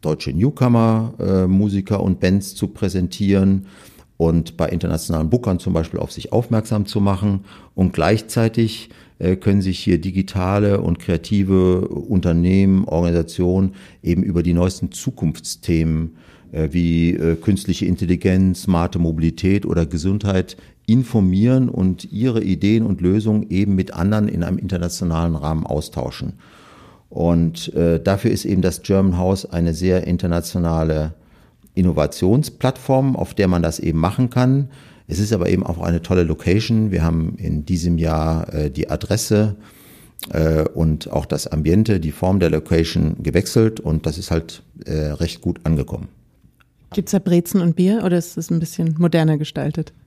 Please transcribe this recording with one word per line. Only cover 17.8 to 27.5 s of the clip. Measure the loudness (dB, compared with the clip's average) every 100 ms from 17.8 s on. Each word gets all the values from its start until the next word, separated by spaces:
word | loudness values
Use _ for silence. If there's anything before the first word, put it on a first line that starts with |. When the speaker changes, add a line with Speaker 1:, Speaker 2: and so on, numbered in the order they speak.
| -2
Speaker 1:
Intelligenz, | -2 0 0 2 2 2 0
smarte | 0 0 0 0
Mobilität | -2 0 -2 0 0 0 0
oder | -2 -2
Gesundheit | -2 -2 -2 0 -2 -2 -8 -20 _ 0
informieren | 0 2 2 2 4 4 2 2
und | 0 -2 -2 -6
ihre | -4 -2 0
Ideen | 0 0 2 2 2
und | 0
Lösungen | 0 2 2 0 0
eben | -2 0 0
mit | -2
anderen | -2 0 2 0
in | -2
einem | -2 -2
internationalen | -4 -4 -4 -4 -2 0 0 -2
Rahmen | -2 -2 -2
austauschen. | -4 -4 -6 -8 -8 -10 -12 -18 -20 -20 -20 -20 -20 _
Und, | -2 2 4 2